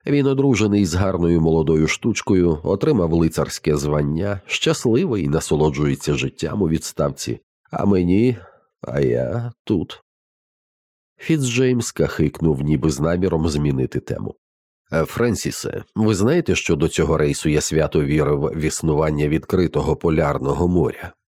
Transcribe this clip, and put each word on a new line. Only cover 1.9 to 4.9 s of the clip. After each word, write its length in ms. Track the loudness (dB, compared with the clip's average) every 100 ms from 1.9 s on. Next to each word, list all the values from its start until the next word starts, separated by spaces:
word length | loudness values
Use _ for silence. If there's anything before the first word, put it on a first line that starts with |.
| 0 -4 -2 0 2 2 0
отримав 500 | -2 -2 0 2 2
лицарське 640 | 2 2 0 -4 -4 -2 0
звання, 640 | 0 0 0 -2 -4 -6 -6
щасливий 760 | -4 -2 0 0